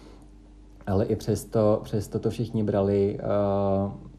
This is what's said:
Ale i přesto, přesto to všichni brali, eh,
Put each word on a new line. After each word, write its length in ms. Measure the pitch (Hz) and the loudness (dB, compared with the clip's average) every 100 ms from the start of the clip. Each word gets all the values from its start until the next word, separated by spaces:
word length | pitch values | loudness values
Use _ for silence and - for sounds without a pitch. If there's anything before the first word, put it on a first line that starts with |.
| - - - - - - - - - | -20 -20 -20 -20 -20 -20 -20 -12 -2
Ale 180 | 95 | 0
i 120 | - 107 | 2 -2
přesto, 640 | - 101 - 113 107 104 | -2 -4 0 2 4 2
přesto 340 | - 110 98 107 | 0 -6 -4 -4
to 120 | 113 | -2
všichni 320 | 104 110 113 | -4 -4 -2
brali, 560 | 104 101 98 101 98 - | 0 2 2 2 2 0
eh, 680 | 110 101 101 98 98 98 98 - - | -2 0 0 0 2 0 -2 -6 -16